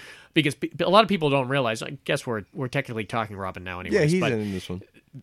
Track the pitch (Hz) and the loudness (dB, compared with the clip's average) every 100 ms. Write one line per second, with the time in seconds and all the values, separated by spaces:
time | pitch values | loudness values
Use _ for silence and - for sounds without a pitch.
0 | - - - - 147 - 165 - 165 196 | -20 -20 -2 0 0 -2 -6 -2 4 6
1 | 220 202 151 139 123 139 120 113 - 147 | 6 2 2 2 2 0 0 -2 -6 -8
2 | - 147 - 110 98 - 127 139 135 110 | -2 -2 -2 -4 -6 -8 -4 -4 -4 -6
3 | 104 117 104 98 95 90 90 90 92 196 | -4 -4 -4 -6 -6 -6 -8 -8 0 2
4 | 151 180 - 113 104 95 - 92 - - | 4 4 2 0 -2 -4 -6 -8 -10 -20
5 | _ 135 | _ -20